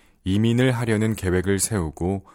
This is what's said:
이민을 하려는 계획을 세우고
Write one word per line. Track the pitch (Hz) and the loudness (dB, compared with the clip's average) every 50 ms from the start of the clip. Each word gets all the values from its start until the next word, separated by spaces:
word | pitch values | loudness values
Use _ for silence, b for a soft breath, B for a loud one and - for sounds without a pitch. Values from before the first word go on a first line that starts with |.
| b b b b b | b b b b b
이민을 | 92 92 104 110 113 117 120 127 131 127 | -2 0 2 2 2 4 4 2 2 2
하려는 | 117 120 113 110 104 110 110 110 | 0 0 0 0 0 0 0 -2
계획을 | 98 - 92 87 92 87 95 98 98 | -2 -2 0 0 0 2 0 0 0
세우고 | - - 113 104 85 78 73 - 85 90 98 98 - b | 0 -2 -2 -2 -2 -4 -4 -4 -4 -2 -4 -4 -6 b